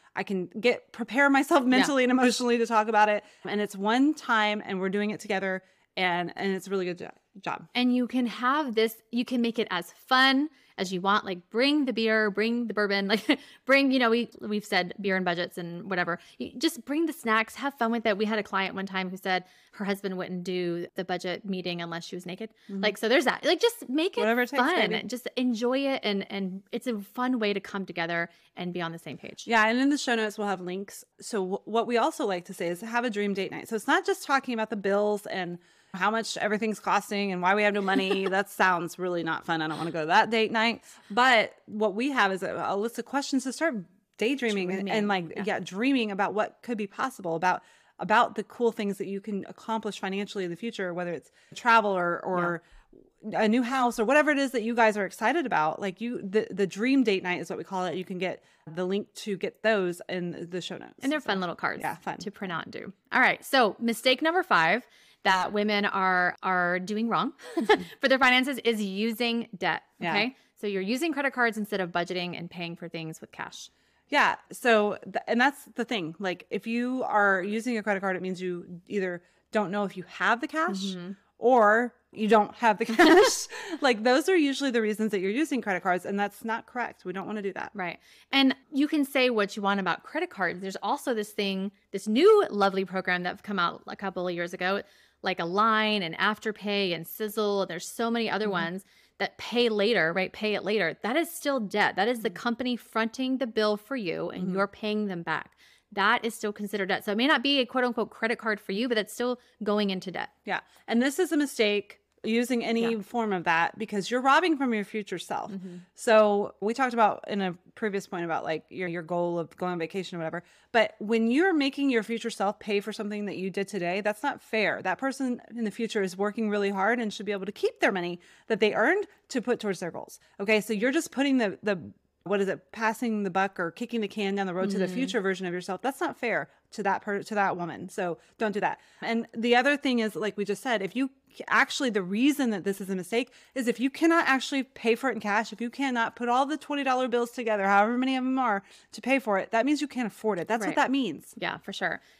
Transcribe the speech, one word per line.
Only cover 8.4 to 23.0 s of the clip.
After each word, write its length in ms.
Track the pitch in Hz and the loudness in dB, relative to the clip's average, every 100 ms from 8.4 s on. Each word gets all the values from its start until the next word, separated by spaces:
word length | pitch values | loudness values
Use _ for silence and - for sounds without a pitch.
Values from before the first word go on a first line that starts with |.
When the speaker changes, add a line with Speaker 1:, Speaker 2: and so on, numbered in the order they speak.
| 247 294 277 220 | 0 2 0 0
Speaker 2:
this, 200 | 226 - _ | 0 -2 _
you 140 | 233 247 | -4 -2
can 160 | 254 | 0
make 180 | 233 220 | 0 0
it 80 | - | -2
as 220 | 180 - | -4 -6
fun 580 | - - 262 269 269 302 - _ - | -16 2 6 6 4 0 -6 _ -6
as 140 | 185 | -4
you 80 | 185 | 0
want, 240 | 196 208 | 2 2
like, 260 | - 180 - | 0 -8 -4
bring 360 | 226 277 302 262 | 0 2 4 2
the 80 | |
beer, 360 | 220 220 220 214 | 2 2 2 2
bring 380 | 196 226 240 226 | 2 0 0 -2
the 60 | |
bourbon, 340 | 208 202 196 196 | -2 0 0 2
<laughs> 60 | 208 - | 0 2
like, 100 | 269 - - - | -2 -2 -10 4
bring, 260 | 277 277 | 4 6
you 60 | 262 | 4
know, 100 | 233 | 4
we, 200 | 233 226 - | 2 0 -8
we've 240 | 214 208 - | -6 -6 0
said 280 | 185 180 - | -2 -2 -4
beer 160 | 196 190 | -2 0
and 80 | |
budgets 340 | 180 175 175 - | 0 -2 -4 -6
and 320 | 170 175 196 | -10 -10 -4
whatever. 300 | 180 170 175 - - | -2 -2 -4 -8 -12
You 140 | 247 254 | -12 -2
just 260 | 320 247 | -2 -4
bring 220 | - 294 330 | -4 -2 -2
the 80 | |
snacks, 420 | - 233 220 220 - | -2 0 2 0 -6
have 180 | 277 - | -8 -2
fun 180 | 226 | -2
with 120 | 233 226 | 0 0
it. 120 | 196 | 0
We 80 | 214 | 0
had 140 | 220 | -2
a 40 | |
client 320 | 202 196 190 190 | -2 -2 -2 -4
one 100 | 190 | -6
time 240 | 190 185 | -4 -6
who 60 | 185 | -6
said 300 | 196 185 180 _ _ | -2 -2 -4 _ _
her 140 | - 196 | -8 -4
husband 320 | 196 190 185 | -4 -4 -6
wouldn't 260 | 175 180 | -6 -6
do 440 | 175 180 175 170 175 - | -4 -4 -2 -4 -6 -8
the 100 | 180 | -6
budget 400 | 180 185 170 196 | -4 -4 -6 -6
meeting 360 | 185 175 175 | -6 -4 -6
unless 220 | 170 170 | -6 -8
she 140 | - 180 | -10 -12
was 80 | 180 | -10
naked. 240 | 185 220 _ - | -12 -12 _ -12
Speaker 1:
Mm-hmm. 140 | 196 | -2
Speaker 2:
Like, 140 | 214 | -2
so 100 | 208 | 0